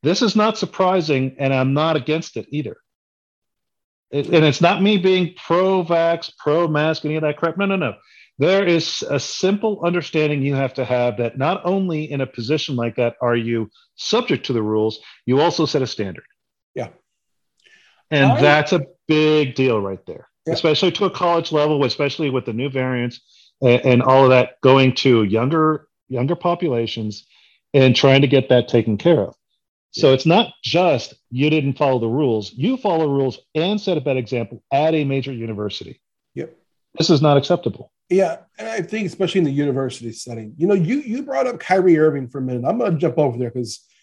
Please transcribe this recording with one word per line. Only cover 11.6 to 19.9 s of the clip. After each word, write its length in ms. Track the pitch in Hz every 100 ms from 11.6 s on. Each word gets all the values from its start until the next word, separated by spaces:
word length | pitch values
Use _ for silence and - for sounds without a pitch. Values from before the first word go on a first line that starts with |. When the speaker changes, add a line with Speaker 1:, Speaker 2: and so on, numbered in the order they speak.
| 170
Speaker 1:
only 440 | 196 185 156 151
in 120 | 143
a 60 | 131
position 480 | - 113 151 - 127
like 200 | 117 110
that 200 | 120 -
are 140 | 123 120
you 340 | 117 117 107 _ _ _
subject 500 | - 220 240 147 -
to 80 |
the 80 | 120
rules, 360 | 107 107 110 - - - -
you 160 | 131
also 240 | 165 170 151
set 160 | 147
a 60 | 127
standard. 360 | - 98 82 _ _ _ _ _ -
Speaker 2:
Yeah. 140 | 117 _ _ _ _ _ _ _ _ _ _ _ _
Speaker 1:
And 220 | 151 135
Speaker 2:
I 80 | 123
Speaker 1:
that's 320 | 147 151 147
a 120 | 180 143 _ _
big 480 | 156 156 151 139 120
deal 240 | 131 113
right 240 | 98